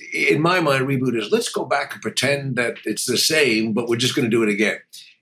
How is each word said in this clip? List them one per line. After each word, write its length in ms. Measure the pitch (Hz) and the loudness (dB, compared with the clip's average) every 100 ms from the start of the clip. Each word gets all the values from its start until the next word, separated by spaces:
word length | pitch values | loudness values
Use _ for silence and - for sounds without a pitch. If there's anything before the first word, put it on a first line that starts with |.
| - | -8
in 280 | 147 143 139 | -2 2 2
my 180 | 160 180 | 2 2
mind, 260 | 156 135 131 | 2 2 0
reboot 320 | 135 131 117 | 0 0 -2
is, 140 | 104 | 0
"Let's 160 | 226 - | -2 -2
go 160 | 208 | -4
back 300 | 170 139 143 | -2 -2 -2
and 80 | - | -8
pretend 560 | 110 - 131 143 139 120 | -8 -2 0 0 -2 -2
that 180 | 120 - | -2 -4
it's 220 | - - - | -6 -4 -2
the 120 | - | 0
same, 540 | - 156 135 110 113 | 2 4 4 2 0
but 160 | 107 117 | 0 0
we're 80 | 117 | 0
just 220 | 123 151 | 0 0
gonna 100 | 120 | 2
do 160 | 117 | 2
it 60 | 110 | 2
again." 300 | 101 104 85 - - - _ | 2 0 -2 -8 -20 -20 _